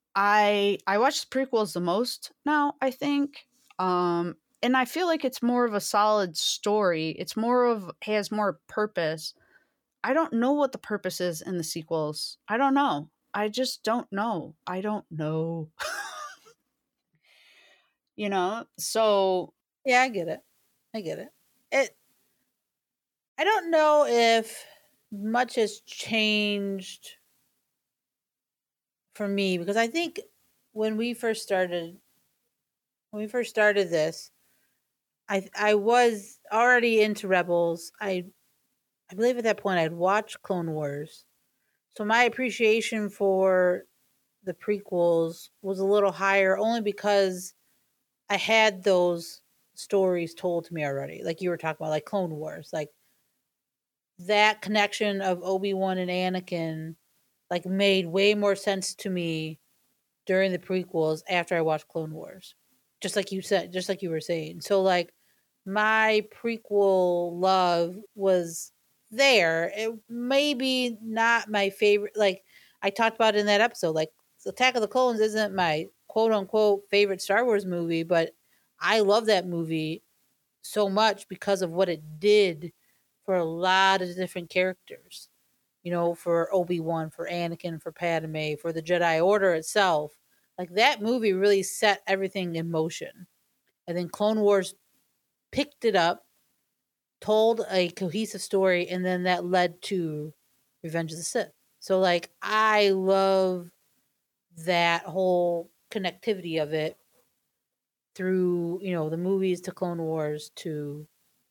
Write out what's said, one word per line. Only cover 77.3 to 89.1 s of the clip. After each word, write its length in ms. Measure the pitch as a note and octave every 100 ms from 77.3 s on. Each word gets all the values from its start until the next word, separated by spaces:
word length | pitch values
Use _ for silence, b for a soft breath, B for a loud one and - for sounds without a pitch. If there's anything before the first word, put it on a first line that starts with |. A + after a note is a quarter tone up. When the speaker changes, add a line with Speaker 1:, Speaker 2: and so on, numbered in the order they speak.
| G3+
Speaker 2:
Wars 220 | B3+ G3+ F#3+
movie, 380 | F3 E3+ E3
but 280 | E3 E3+ E3 _ _ _ _ -
I 200 | F3 A3
love 260 | G3+ G#3+ A3
that 220 | G3 F3+
movie 560 | E3+ D#3+ D#3+ D#3 F3 _ _ _ _ _ _
so 260 | - G#3 G3+
much 400 | G3 A3 G#3 -
because 360 | F#3 - G3
of 80 | F3
what 180 | E3+ F#3
it 300 | D#3+ D3+ D#3
did 520 | G3+ G#3 F#3+ D#3 E3+ _ _ _ _ _
for 120 | - F#3
a 80 |
lot 600 | E3 E3 F#3 F#3+ F#3+ F#3+
of 120 | F3+ F3
different 360 | F3+ F3+ E3+
characters. 800 | F#3 F#3 F3+ - - _ - - _ _ _ _ _
You 100 | F3
know, 220 | F3 E3+
for 400 | E3+ F3 E3+ E3
Obi-Wan, 560 | F#3+ F3 F3 D#3+ E3 D#3+
for 180 | - E3+
Anakin, 540 | F3 E3+ E3+ F3 D#3+
for 100 | E3
Padme, 640 | - F3 E3 D#3 D#3 D#3 D3
for 100 | E3
the 120 | E3
Jedi 420 | D#3 F3 E3+